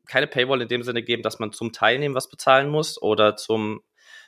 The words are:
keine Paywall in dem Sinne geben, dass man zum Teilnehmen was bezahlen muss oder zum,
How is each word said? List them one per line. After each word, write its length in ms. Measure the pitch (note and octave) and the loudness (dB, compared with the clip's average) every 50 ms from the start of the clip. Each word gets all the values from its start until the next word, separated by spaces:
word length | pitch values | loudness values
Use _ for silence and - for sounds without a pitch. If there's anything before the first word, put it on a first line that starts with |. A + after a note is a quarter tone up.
| _ | _
keine 180 | - - C3 D3 | -2 0 0 0
Paywall 380 | D3 - C3+ B2+ C3 C#3 B2 A#2+ | 0 0 0 2 2 0 0 -2
in 40 | |
dem 140 | A2+ B2 A#2+ | -2 -4 -4
Sinne 220 | A#2+ B2 A#2 A#2+ - | -4 -4 -4 -4 -2
geben, 180 | A#2+ A#2+ A2+ | -2 -2 -2
dass 160 | - A2 - | -2 -4 -4
man 140 | - A2 G#2+ | -6 -8 -8
zum 220 | - - A#2 A2+ - | -8 -8 -10 -8 -4
Teilnehmen 420 | - G#2+ A2 A#2+ C3+ D3 C#3+ C3 | 0 2 2 2 2 0 -2 -4
was 120 | C3 - | -4 -6
bezahlen 420 | - - - - C3+ C3 C3+ C#3 D3 | -8 -10 -2 4 4 6 6 4 2
muss 300 | D3+ D#3 D#3 - - - | 0 -2 -2 -2 -4 -4
oder 360 | - G#2+ G#2+ G#2+ G#2+ G#2+ G#2 | -2 0 4 4 4 4 2
zum, 480 | - - - A2+ A2 G#2+ G#2+ A2 A2 _ _ _ _ _ - - - - | 0 -2 -2 -2 -2 -2 -4 -6 -8 _ _ _ _ _ -20 -20 -20 -20